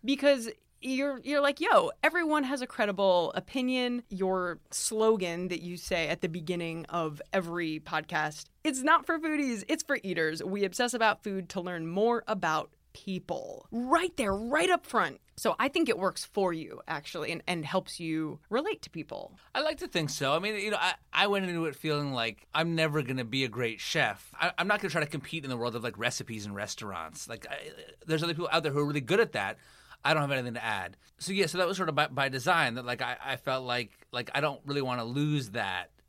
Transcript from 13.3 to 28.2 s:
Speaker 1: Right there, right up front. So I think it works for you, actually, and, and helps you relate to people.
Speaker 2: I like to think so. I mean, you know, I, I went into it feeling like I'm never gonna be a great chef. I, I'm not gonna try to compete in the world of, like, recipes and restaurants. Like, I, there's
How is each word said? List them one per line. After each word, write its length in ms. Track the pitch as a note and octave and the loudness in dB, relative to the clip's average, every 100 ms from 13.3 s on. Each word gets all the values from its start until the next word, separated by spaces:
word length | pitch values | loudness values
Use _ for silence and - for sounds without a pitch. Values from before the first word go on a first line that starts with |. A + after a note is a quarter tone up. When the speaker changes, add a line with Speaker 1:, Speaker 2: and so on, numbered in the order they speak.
| - - - - | -6 -6 -12 -8
Speaker 1:
Right 460 | A#3 B3 D#4+ F4+ - | -6 4 4 4 0
there, 180 | G#3+ | 0
right 360 | G3 A3+ D4 F#4 | 0 0 2 4
up 140 | F4 | 2
front. 360 | - A#3+ E3+ C3+ _ - | 2 0 0 -2 _ -4
So 180 | A3+ - | -2 0
I 100 | B3+ | 0
think 200 | E4+ D#4+ | 2 2
it 100 | F#3 | 2
works 240 | F#3 - | 0 -2
for 300 | - - F#3+ | -6 0 0
you, 300 | E3+ D#3 - - | 0 -8 -14 -8
actually, 460 | D#3 D3 F3 D3 | -8 -8 -8 -6
and, 100 | E3+ - | -6 -4
and 180 | F3 | -4
helps 340 | D3 F#3+ F#3 - | 0 -2 -2 -8
you 420 | E3 D#3+ D#3 D3 _ | -4 -2 -4 -8 _
relate 320 | A3+ E4 G#4+ | -2 -2 -6
to 80 | - | -8
people. 480 | E3 D3 - - - - | -12 -10 -10 -10 -16 -8
Speaker 2:
I 80 | - | -4
like 160 | D4+ D#4+ | -2 -4
to 100 | F4 | -4
think 220 | F3+ D3+ | -2 -2
so. 240 | - C3+ | 0 0
I 40 | D3+ | 2
mean, 160 | G3 G#3+ | 0 -2
you 140 | G3+ | -2
know, 60 | G#3 | 0
I, 160 | F3+ E3+ _ | 0 -2 _
I 140 | - G3+ | 2 4
went 180 | G3+ F#3+ | 4 0
into 180 | E3+ | 0
it 100 | E3 | -2
feeling 380 | C3+ D#3+ D3 C#3+ | -2 -2 0 0
like 340 | C3 A2+ G#2 _ | 0 -2 -2 _
I'm 200 | D3+ E3 | 0 0
never 260 | E3 D#3+ D3+ | 2 2 2
gonna 240 | B2+ C3 | 0 -2
be 200 | A#2 C3 | -2 -2
a 40 | C3 | -2
great 320 | B2+ A#2+ A2 | 0 -4 -2
chef. 500 | - E3 B2 G2+ - - | -4 0 0 0 -10 -2
I, 140 | F3 F3 | -2 0
I'm 100 | F3+ | 0
not 140 | G#3 | 0
gonna 80 | G3+ | 0
try 100 | D#3 | 0
to 60 | D3+ | -2
compete 380 | D3+ - - | -4 -6 -8
in 60 | C3+ | -6
the 60 | B2 | -4
world 200 | A#2+ A#2 | -2 -2
of, 60 | |
like, 140 | A#2 G2 | -6 -2
recipes 460 | A#2 - - A2+ | -2 -2 -8 -8
and 100 | G2+ | -6
restaurants. 720 | G2+ G2+ - G#2+ F2+ D#2+ D#2 - | -6 -6 -8 -8 -8 -8 -12 -12
Like, 200 | A#2 - | -12 -10
I, 200 | C#3 D#3 - - - - | -10 -12 -16 -18 -18 -2
there's 160 | D#3+ | 0